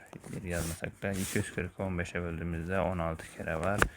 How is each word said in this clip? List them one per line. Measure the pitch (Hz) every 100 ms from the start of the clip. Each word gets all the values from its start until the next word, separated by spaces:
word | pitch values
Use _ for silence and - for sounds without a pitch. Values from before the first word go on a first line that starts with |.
| - - -
Bir | -
yazmasak | 92 87 82 87 - -
da | 98
iki | 95 95 107
yüz | 101
kırk | - 90 -
on | 98 87
beşe | 87 87
böldüğümüzde | 87 82 85 82 82 95
on | 82 92
altı | 82 82 - -
kere | 90 80
var. | 90 104 -